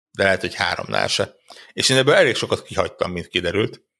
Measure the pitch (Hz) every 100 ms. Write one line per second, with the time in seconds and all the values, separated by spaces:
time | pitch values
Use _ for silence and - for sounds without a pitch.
0 | _ - 98 92 87 - 90 87 - 52
1 | 50 - 101 - _ - - - 127 131
2 | 131 180 156 107 113 101 - - 90 -
3 | 87 87 85 95 85 95 110 - _ _